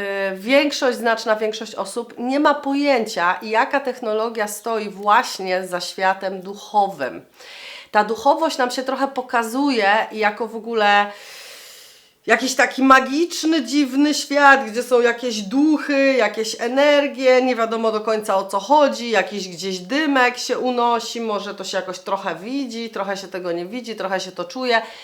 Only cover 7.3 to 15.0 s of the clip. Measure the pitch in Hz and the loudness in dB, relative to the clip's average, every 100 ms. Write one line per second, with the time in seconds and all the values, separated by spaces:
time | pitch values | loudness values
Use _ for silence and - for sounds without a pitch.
7.3 | _ - - - - - 214 214 220 277 | _ -20 -20 -18 -18 -2 0 0 2 2
8.3 | 320 320 - 247 269 262 262 269 262 247 | 2 0 0 -2 -2 -4 -2 -2 -4 -2
9.3 | 233 226 254 285 233 196 214 - 214 208 | -2 0 0 0 2 4 2 0 -2 -2
10.3 | 208 220 226 226 226 208 202 208 208 - | -2 -8 -8 -4 2 4 4 2 -6 -18
11.3 | - - - - - - - _ _ - | -20 -20 -20 -20 -20 -20 -20 _ _ 0
12.3 | 226 262 - 240 - 269 262 247 285 339 | 0 2 2 0 2 6 6 6 -2 -2
13.3 | - 311 320 233 285 262 262 294 294 - | -2 0 0 0 0 0 2 2 0 0
14.3 | 285 277 269 214 226 233 247 | 6 8 8 4 -6 0 2